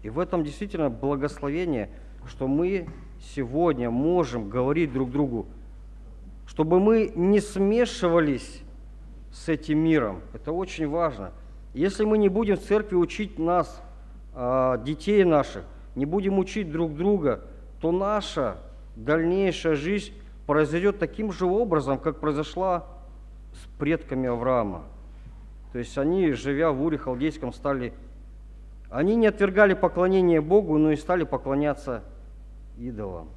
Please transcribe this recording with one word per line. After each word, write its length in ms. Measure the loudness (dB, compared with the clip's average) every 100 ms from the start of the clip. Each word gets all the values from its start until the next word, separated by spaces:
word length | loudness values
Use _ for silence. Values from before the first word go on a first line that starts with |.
И 80 | -4
в 80 | -4
этом 280 | 0 0
действительно 440 | -2 -4 -6 0 -2
благословение, 1000 | 0 0 0 -2 -2 -4 -2 0 0 -2 -10 -18 -16
что 220 | -16 -4 0
мы 400 | 2 2 0 -4 -12 -16 -18 -10
сегодня 540 | -6 -2 2 2 4 0
можем 600 | 2 4 4 2 -2 -2
говорить 440 | 0 2 2 0
друг 180 | 0 -2
другу, 360 | 0 0 -2 -6 -14 -18 -18 -18 -18 -18 -18 -16 -16 -10
чтобы 320 | -2 4 6
мы 320 | 6 4 4
не 280 | 2 4 4
смешивались 1200 | 2 0 2 4 0 0 4 4 4 0 -6 -16 -16 -18 -18 -16 -16 -16 -16
с 160 | -10 -2
этим 300 | -2 2 2
миром. 420 | 6 4 4 -2 -10
Это 200 | -10 -6
очень 340 | -4 -4 -4 -2
важно. 440 | 0 0 -2 -10 -12 -18 -18 -12
Если 320 | 0 0 2
мы 120 | 2 6
не 120 | 4
будем 260 | 4 2
в 60 | 0
церкви 340 | 2 0 2
учить 420 | 2 2 -2 -6 -2
нас, 460 | 2 2 0 -8 -16 -18 -18 -18 -16
а, 440 | -4 0 4 4 2
детей 460 | -2 -4 4 6
наших, 400 | 8 6 4 -6 -12 -16 -10
не 100 | -4
будем 340 | 0 2 2 2
учить 320 | 0 -4 -4
друг 240 | -2 -2
друга, 460 | 0 2 4 2 -2 -6 -16 -18 -4
то 100 | 0
наша 680 | 2 2 0 -2 -2 -2 -4 -14 -18 -18
дальнейшая 800 | -8 0 2 4 2 2 2 0
жизнь 380 | 0 0 -2 -4 -14 -18 -12 0
произойдет 500 | 2 4 2 2 2
таким 340 | -4 -2 -6
же 140 | 0
образом, 540 | 2 2 2 2 2 0
как 200 | -2 -2
произошла 680 | -2 0 -2 -2 0 0 -4 -18 -18 -18 -18 -18 -18
с 140 | -18 -18 -4
предками 520 | 0 0 -2 -2 -2
Авраама. 540 | 0 2 2 2 -4 -10 -16 -18 -18 -18 -18 -18 -18 -10
То 60 | -8
есть 180 | -6 -2
они, 340 | 0 2 2
живя 400 | 2 0 2 2
в 100 | 2
Уре 160 | 0 -2
Халдейском, 560 | -4 -2 -2 -2 -8
стали, 400 | -4 -4 -2 -4 -10 -18 -18 -18 -18 -18 -18 -18 -18 -8
они 260 | 0 2
не 120 | 4 4
отвергали 480 | 4 2 6 6
поклонение 680 | 6 2 4 4 6 6 6
Богу, 380 | 6 4 6 4
но 120 | 4
и 40 |
стали 280 | 2 2 0
поклоняться 760 | 0 -2 0 0 0 -2 -4 -8 -10 -18 -18 -18 -18 -18 -18 -12
идолам. 480 | -10 -6 -8 -8 -12